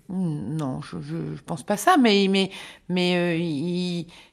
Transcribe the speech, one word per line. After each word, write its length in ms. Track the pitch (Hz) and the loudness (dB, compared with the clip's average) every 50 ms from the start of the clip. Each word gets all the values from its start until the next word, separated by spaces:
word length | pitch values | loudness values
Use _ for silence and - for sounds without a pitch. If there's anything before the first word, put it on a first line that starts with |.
| _ - | _ -8
Non, 720 | 185 185 185 170 151 147 127 104 151 156 151 131 127 151 | -4 -2 -2 -2 -2 -4 -4 -4 -4 -4 -4 -4 -4 -6
je, 160 | 143 - - 175 | -8 -10 -10 -10
je, 140 | 147 143 160 165 - 156 156 147 | -10 -8 -8 -6 -6 -8 -8 -10
je 40 | - | -8
pense 180 | - 170 160 - | -8 -8 -6 -4
pas 140 | - 208 - | -4 -4 0
ça, 180 | - - 370 | 4 4 6
mais, 320 | 311 247 226 202 202 196 190 | 6 6 6 6 6 4 4
mais, 220 | 196 196 190 185 - - - - - - _ - | 4 2 2 0 -2 -8 -16 -16 -18 -16 _ -4
mais, 260 | 175 180 180 180 180 | 0 0 2 2 2
euh, 200 | 175 175 175 170 160 | 2 2 2 0 0
ils, 720 | 175 170 151 135 156 180 175 180 180 180 175 170 160 - - - - - | -2 -2 -2 -2 -2 -2 -2 -2 -2 -2 -4 -4 -6 -8 -12 -20 -20 -20